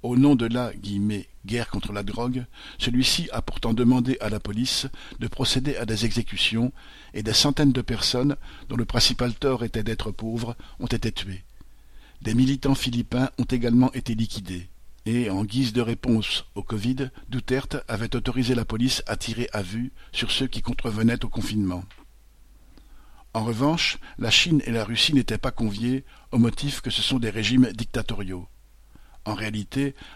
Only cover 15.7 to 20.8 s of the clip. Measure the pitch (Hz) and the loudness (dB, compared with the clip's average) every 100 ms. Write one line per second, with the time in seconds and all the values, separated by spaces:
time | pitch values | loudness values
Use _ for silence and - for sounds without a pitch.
15.7 | 117 113 117 127 113 101 - - - - | 2 0 0 2 2 2 -4 -4 -10 -4
16.7 | 107 113 131 131 - - 123 - 131 - | -2 0 0 -4 -8 -6 -6 0 -2 0
17.7 | 135 - 107 113 120 131 123 123 120 110 | -6 -4 -4 -2 -2 0 0 2 2 0
18.7 | 110 127 - - 117 - 113 117 107 92 | 2 2 2 -2 -4 -4 -4 -2 -4 -4
19.7 | 110 127 - - - 117 - 131 117 - | -4 -6 -8 -8 -4 -2 0 0 0 0
20.7 | 117 | 0